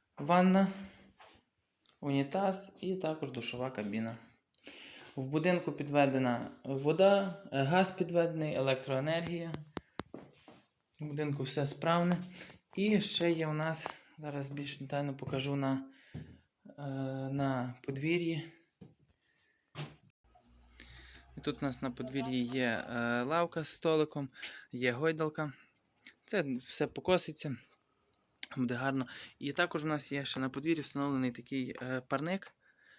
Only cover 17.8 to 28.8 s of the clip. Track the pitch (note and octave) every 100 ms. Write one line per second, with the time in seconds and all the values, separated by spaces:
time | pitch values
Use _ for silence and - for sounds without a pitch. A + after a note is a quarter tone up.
17.8 | - C3+ D#3 E3+ E3 D#3+ - - _ -
18.8 | - _ _ _ _ _ _ _ _ -
19.8 | D3+ - _ _ _ - _ - - -
20.8 | - - - - - - D3+ C3 C#3+ B2
21.8 | C3+ A#2+ B2 C#3 B2+ B2+ A#2+ C3 B2 A2
22.8 | - A#2+ A#2+ A#2+ B2 E3 E3+ E3+ D3+ -
23.8 | E3 D#3 D3+ D3+ C3+ - - - - B2
24.8 | B2+ A#2+ D#3+ D#3+ D#3 D#3 D3+ - _ _
25.8 | _ _ - - - G3+ C#3+ B2+ - -
26.8 | D3+ - - F3+ - D3+ D3+ B2 - _
27.8 | _ _ _ _ _ - - C3 A#2+ A#2+